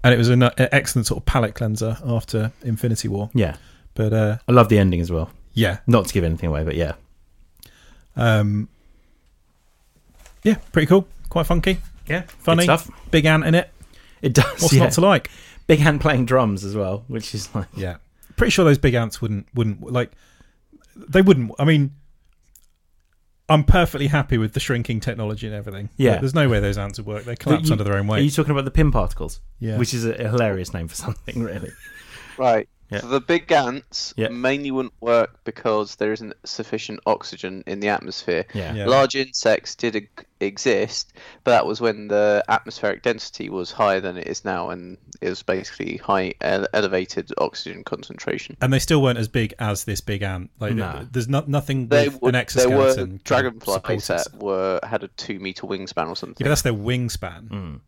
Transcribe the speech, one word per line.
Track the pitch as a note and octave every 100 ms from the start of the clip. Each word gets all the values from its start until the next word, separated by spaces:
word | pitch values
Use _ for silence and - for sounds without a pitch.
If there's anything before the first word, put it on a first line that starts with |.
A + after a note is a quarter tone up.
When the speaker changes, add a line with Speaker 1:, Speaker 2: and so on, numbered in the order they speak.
Speaker 1:
and | B2
it | A#2+
was | A#2
an, | B2
an | B2 - B2+
excellent | C#3 - C3 A2
sort | A#2
of | -
palate | C3+ A2
cleanser | - A2+ G#2+ A2 A2
after | B2+ A#2 - A2+ A2 -
Infinity | B2 A2 A#2+ A2 A2
War. | G2 G#2+
Speaker 2:
Yeah. | B2+ F2 - - _ -
Speaker 1:
But, | - G#2+
uh, | A2 G#2+ G#2+ -
Speaker 2:
I |
love | B2 G#2+
the | G#2
ending | G2 F2
as | E2+
well. | E2 D#2+ - -
Speaker 1:
Yeah. | - G#2 G2+ -
Speaker 2:
Not | A#2 F#2
to |
give | G2+
anything | E2+ E2 E2+
away, | D2+
but | D#2 D2+
yeah. | D#2 - _ _ _ _ - _ - _ - - _ -
Speaker 1:
Um, | A#2 G#2+ G#2 G#2 A2 _ _ _ _ _ _ _ _ _ _ _ _ _ _ _ - -
yeah, | G#3+ A3 -
pretty | - D3
cool. | G3 F#3+ - -
Quite | E3+ D#3
funky. | E3 F#3+ F3+ - - -
Speaker 2:
Yeah, | F3 F3 -
Speaker 1:
Funny. | - E3 F3
Speaker 2:
good | E3
stuff. | - - -
Speaker 1:
Big | D#3+ D#3
ant | D#3
in | D#3
it. | E3 F3+ - - - - _
Speaker 2:
It | C#3
does, | A#2+ A#2+ -
Speaker 1:
What's | E3
Speaker 2:
yeah. | C3+
Speaker 1:
not | B2
to | -
like? | F#3+ E3 - - - - -
Speaker 2:
Big | D#3
ant | D3+ D3
playing | D3+ C3 A#2+
drums | B2+ A2+ G2
as | F#2+
well, | G#2+ F#2+ G2+ B2
which | A#2 -
is | G#2+ F#2
like | A2 F#2 -
Speaker 1:
Yeah. | F#2+ E2+ _ _ - -
Pretty | A3+
sure | -
those | E3 C#3
big | C#3
ants | A#2+ A2+ -
wouldn't, | A2 G2+ -
wouldn't, | A#2+ A2+ G2+ -
like, | B2 A#2+ - _ _ _ _ _ _ _ -
they | - F#3
wouldn't, | F#3+ D3 A2+ -
I |
mean, | C#3+ D#3 C#3+ C#3+ - _ _ _ _ _ _ _ _ _ _ _ _ _ -
I'm | D#3
perfectly | C#3+ F#3+ E3 C3+ C#3+
happy | D3 - B2
with | A2
the | -
shrinking | - A#2+ A#2 A2+
technology | B2+ A2 G#2+ G#2+ G#2+
and |
everything. | G#2 G#2 G2 G#2 -
Speaker 2:
Yeah. | B2+
Speaker 1:
Like, | F#2
there's | C3+
no | D#3 C#3
way | G#2+
those | G2+ G2+
ants | G2+ G2
would | G#2
work. | G#2+
They | A#2 A#2+
collapse | C#3+ D#3 D#3
Speaker 2:
You, |
Speaker 1:
under | A2
their | G2+ G2
own | G2+
weight. | G#2+
Speaker 2:
are |
you | C#3+
talking | C#3+ D3
about | C#3+
the | C3+
pin | C#3+ D3+
particles? | C#3 - - D#2+ - - -
Speaker 1:
Yeah. | A2+ A2
Speaker 2:
Which | A#2+
is | B2 A2+
a, |
a | - A2
hilarious | A#2+ A2 F#2+ F2+
name | F#2 E2
for |
something, | - - G#2+ - B2
<laughs> |
really. | A2+ F#2+ - - - - - - - -
Speaker 3:
Right. | B2+ A2 - _ _
Speaker 2:
Yeah. | G#2
Speaker 3:
So | A#2+
the | C3+
big | C3+ E3+ E3+
ants | D#3 B2 C#3 - - - -
Speaker 2:
Yeah. | A2
Speaker 3:
mainly | A#2+ C3 C#3+ C#3+
wouldn't | C3 B2+ _
work | A2+ A#2 A2 _
because | - - A#2 G#2+ G2+
there | - G#2+
isn't | G#2+ G#2+ -
sufficient | - - A2 G#2+ - G#2+ -
oxygen | G#2+ - - F#2 F#2+ -
in | G2
the | G#2
atmosphere. | G2+ - - - E2+ G2
Speaker 2:
Yeah. | G#2 E2+
Speaker 1:
Yeah. | G#2+ G#2
Speaker 3:
Large | C3 C3+
insects | C3+ C3 - - G#2+ - -
did | A#2+
eg-, | G#2+ G2+ - - _
exist, | G2+ G2+ C3 G2+ G#2+ - - - - -
but | -
that | A2+ C#2
was | A2
when | A#2 G#2+ G#2
the | G#2 G#2 G#2 -
atmospheric | A2 - - G#2+ F#2+
density | B2 A2+ - - G#2+
was | F#2+ F2
higher | - G#2 F#2+
than | F#2+ F2+
it | -
is | E2+
now, | G2+ F2+ E2+
and | F2+ F2+ F#2 _ -
it | F2
was | F#2
basically | - F#2 - - - -
high | - G2 F#2 -
ele-, | - G2 G2
elevated | G#2+ G2 F#2+ F#2 - E2+ -
oxygen | - - - -
concentration. | - - - - - - - -
Speaker 1:
And | B2+
they | C3
still | - D#3
weren't | C3+ A#2+
as | A2
big | B2 A2 -
as | A2 G2
this | - F#2+
big | - G2+
ant. | G2 F#2 F2+ _
Like, | G#2+
Speaker 2:
No. | A2+ F2+ C#2 B2
Speaker 1:
there's | B2+ A#2
no, | C#3 C#3+
nothing | C#3+ C#3+ C3+ A#2
Speaker 3:
They | C#3+ C#3+
Speaker 1:
with | C#3
Speaker 3:
would, | B2
Speaker 1:
an | B2
exoskeleton | - C3 B2+ C3+
Speaker 3:
there | C3+
were | C3 F#2+
Speaker 1:
can | F#2+
Speaker 3:
dragonflies | - C3+ B2+ A2+ - F#2+ - A2+
Speaker 1:
support | - E2+ -
it. |
Speaker 3:
that | G#2+
were, | G2+ F#2+ F#2+ F#2
had | - A2+
a | G2+
two-meter | - - G2 F#2+ F2+
wingspan | F#2+ G2 F#2+ - D#2+
or | F#2
something. | - -
Speaker 1:
Yeah, | B2+
but |
that's | D3
their | C3
wingspan. | A2 G#2+ B2+ A#2+ - F#2+ E2+ G#2+
Speaker 2:
Mm. | G2 F2 C#2+